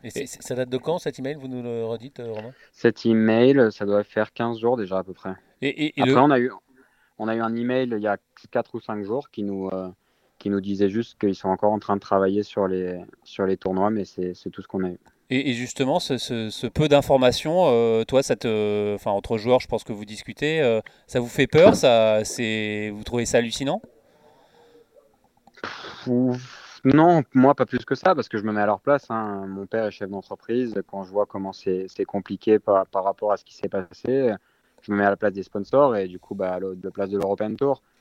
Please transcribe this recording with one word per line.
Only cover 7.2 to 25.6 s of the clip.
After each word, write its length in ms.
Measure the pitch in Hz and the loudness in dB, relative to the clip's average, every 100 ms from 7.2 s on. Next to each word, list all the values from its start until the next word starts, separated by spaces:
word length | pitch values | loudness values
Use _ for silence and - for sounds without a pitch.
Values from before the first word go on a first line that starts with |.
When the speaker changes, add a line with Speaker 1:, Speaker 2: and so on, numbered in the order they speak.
| 110 | -6
Speaker 2:
a 80 | 113 | -4
eu 60 | |
un 140 | 113 117 | -2 -4
email 340 | 120 131 127 | -2 -2 -2
il 80 | 110 | -2
y 60 | 107 | -2
a 100 | 101 _ _ - | -4 _ _ -6
quatre 240 | 123 113 | -4 -4
ou 60 | 117 | -8
cinq 240 | - 107 | -10 -8
jours 260 | 101 123 - | -6 -6 -8
qui 140 | - | -8
nous, 240 | 101 98 95 | -6 -4 -6
euh, 200 | 95 92 92 _ _ _ _ | -6 -8 -14 _ _ _ _
qui 100 | 101 | -4
nous 120 | 101 | -2
disait 280 | 98 98 101 | -2 0 0
juste 300 | 107 117 - | 0 -6 -2
qu'ils 160 | 104 92 | -2 -2
sont 140 | 98 | -2
encore 240 | 95 104 | 0 0
en 40 | 107 | 0
train 180 | - 101 | -2 -4
de 60 | |
travailler 400 | - 98 95 101 | 0 2 2 0
sur 260 | 101 - 95 | -4 -2 -2
les, 320 | 92 90 90 - - | -2 -6 -8 -12 -20
sur 220 | - - 95 | -14 -4 -2
les 120 | 95 | -2
tournois, 340 | 95 95 101 | -2 0 0
mais 120 | 107 92 | -2 -6
c'est, 280 | - 90 | -6 -8
c'est 160 | 87 95 | -8 -12
tout 140 | 92 | -14
ce 40 | 95 | -10
qu'on 160 | 98 | -6
a 60 | 92 | -6
eu. 80 | 87 _ _ - | -8 _ _ -4
Speaker 3:
Et, 220 | 131 139 | -2 -2
et 20 | |
justement, 460 | 117 123 - 131 175 | -2 -4 -2 0 0
ce, 180 | - 123 | -2 -6
ce, 320 | - 117 110 | -4 -6 -6
ce 160 | - 120 | -6 -6
peu 220 | - 151 | 0 4
d'informations, 800 | 143 139 135 127 120 156 175 170 | 4 6 6 6 4 0 2 4
euh, 360 | 117 117 113 | 4 4 2
toi, 200 | 113 127 | 2 2
ça 120 | - 127 | 2 0
te, 600 | 123 107 104 104 104 101 | -2 0 0 0 -2 -4
enfin, 160 | 117 | -2
entre 260 | 101 - 113 | -4 -2 -4
joueurs, 220 | 113 127 | 2 2
je 80 | - | 2
pense 160 | 113 | -6
que 100 | - | -6
vous 120 | 104 104 | -12 -12
discutez, 540 | 107 - 107 147 160 | -16 -14 -6 -2 2
euh, 180 | 131 110 - _ - | 2 2 -2 _ -6
ça 140 | 127 | -4
vous 80 | 120 | -2
fait 180 | - 131 | 0 4
peur, 300 | 151 196 220 | 8 8 8
ça, 480 | 135 113 110 107 | 6 6 6 4
c'est, 640 | 107 - 113 110 107 104 107 104 | 0 -4 -4 -2 -4 -4 -6 -8
vous 80 | |
trouvez 220 | 107 120 117 | -6 -4 2
ça 120 | 123 | 2
hallucinant ? 420 | 117 - 139 196 - _ _ _ _ _ _ _ _ _ _ _ _ _ _ _ _ _ | 2 -2 -4 -4 -8 _ _ _ _ _ _ _ _ _ _ _ _ _ _ _ _ _